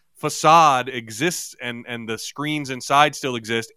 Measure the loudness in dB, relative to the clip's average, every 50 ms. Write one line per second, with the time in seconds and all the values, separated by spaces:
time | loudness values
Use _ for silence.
0 | _ _ _ _ -6 -6 -4 2 4 6 8 8 8 6 6 2 0 -2 -6 -8
1 | -10 -10 -6 -4 -2 -2 -2 -4 -8 -14 -14 -12 -10 -10 -10 -10 -10 -10 -10 -8
2 | -6 -6 -8 -8 -8 -10 -10 -8 -6 -4 -4 -4 -6 -6 -8 -8 -4 0 4 4
3 | 4 4 2 -2 -6 -4 -4 -4 -4 -2 -2 -2 -2 -4 _